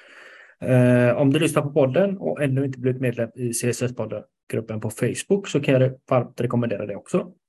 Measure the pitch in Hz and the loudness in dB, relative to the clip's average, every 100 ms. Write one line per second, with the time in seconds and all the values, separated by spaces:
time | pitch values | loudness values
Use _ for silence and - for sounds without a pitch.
0 | - - - - - - - 127 123 123 | -20 -20 -20 -20 -20 -8 2 4 6 6
1 | 120 - 139 151 165 151 147 151 131 147 | 4 4 2 2 2 0 0 2 2 4
2 | 202 196 160 - 143 131 139 131 127 127 | 0 0 -6 -2 -2 0 -2 -2 -2 0
3 | 127 120 113 127 120 117 120 113 123 123 | -2 -2 -6 -6 -6 -2 -2 -2 -4 -6
4 | 107 107 - _ - 113 113 110 113 - | -8 -8 -12 _ -8 -8 -6 -6 -6 -4
5 | 117 95 - 196 196 143 135 131 131 131 | -4 -4 -2 -2 0 -2 2 4 4 0
6 | - 127 120 - 123 120 117 101 104 98 | 0 0 0 -6 -2 -2 -2 -4 -6 -10
7 | - 185 202 - | -4 -4 -4 -16